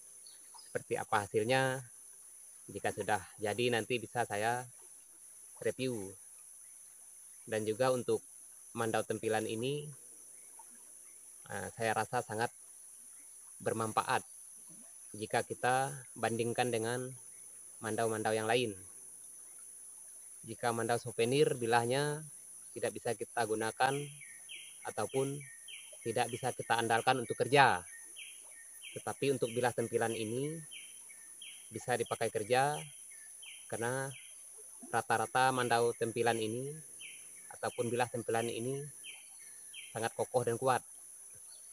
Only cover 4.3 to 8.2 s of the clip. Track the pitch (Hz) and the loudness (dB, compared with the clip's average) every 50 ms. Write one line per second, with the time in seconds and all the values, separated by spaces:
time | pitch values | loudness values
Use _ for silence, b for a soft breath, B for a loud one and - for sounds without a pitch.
4.3 | 104 101 107 117 120 123 127 123 - - - - - - - - - - - - | 0 0 0 0 0 -2 -4 -10 -16 -20 -20 -20 -20 -20 -20 -20 -20 -20 -20 -20
5.3 | - - - - - - - 113 - - 127 131 120 104 95 98 98 - - - | -20 -20 -20 -20 -10 -4 -4 -2 -2 0 -2 -2 -2 -4 -6 -8 -10 -14 -20 -20
6.3 | - - - - - - - - - - - - - - - - - - - - | -20 -20 -20 -20 -20 -20 -20 -20 -20 -20 -20 -20 -20 -20 -20 -20 -20 -20 -20 -20
7.3 | - - - 117 110 107 107 107 107 104 127 131 131 123 113 - 110 104 | -20 -16 -6 -2 -2 0 0 0 2 4 4 4 2 2 2 0 0 0